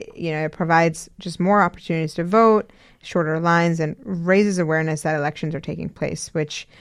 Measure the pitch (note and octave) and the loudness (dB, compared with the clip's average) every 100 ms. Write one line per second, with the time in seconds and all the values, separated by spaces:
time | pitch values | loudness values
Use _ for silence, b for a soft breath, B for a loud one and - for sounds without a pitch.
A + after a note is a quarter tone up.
0 | - - E3+ D#3 D#3 - E3 E3 E3 D#3+ | -16 -8 -6 -4 -6 -4 2 4 4 0
1 | - - F3+ - F3+ G#3 F3 - - E3 | -10 -14 -10 -2 2 4 2 -2 -6 -4
2 | D#3 - E3+ A3 A3+ G#3+ G3+ b b b | -4 -4 0 4 6 4 0 b b b
3 | - F#3 D#3 D#3+ E3+ E3+ E3+ E3 D#3 - | -6 -2 0 0 2 2 2 0 -2 -4
4 | - F3+ E3+ G3 G#3 F#3 D#3+ D#3+ D#3+ D3+ | -8 -4 2 4 4 2 2 2 0 -2
5 | D#3+ D#3 C#3+ - D#3 D#3+ - D#3 D#3+ - | -2 -2 -2 -4 -6 -6 -6 -8 -10 -6
6 | D3+ D#3+ - E3 D3+ - - B | -6 -6 -6 -4 -4 -8 -14 B